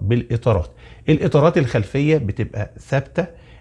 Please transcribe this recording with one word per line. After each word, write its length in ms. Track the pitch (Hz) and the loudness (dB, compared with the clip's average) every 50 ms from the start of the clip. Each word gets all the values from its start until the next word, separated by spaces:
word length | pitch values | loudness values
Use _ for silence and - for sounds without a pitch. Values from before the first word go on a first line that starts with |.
بالإطارات. 680 | - 98 120 120 - - 117 113 - 123 107 85 - - - - - - - - - - | -2 -2 0 -2 0 -2 -4 -2 0 2 2 2 0 -4 -10 -18 -20 -20 -20 -6 0 0
الإطارات 480 | 156 151 180 180 - 147 143 170 - 175 | 2 2 2 2 2 4 4 4 4 2
الخلفية 600 | 139 117 - 123 101 - - 135 143 151 156 151 | 0 0 0 -2 -2 -2 -2 -2 0 2 2 0
بتبقى 560 | 131 98 - - 110 - - 104 104 - - - | 0 -2 -4 -4 -6 -6 -6 -8 -8 -8 -10 -16
ثابتة، 460 | - - 135 139 - - - - 180 - - - - - - - | -8 -4 -4 -4 -4 -2 -4 -4 -4 -4 -8 -16 -20 -20 -20 -6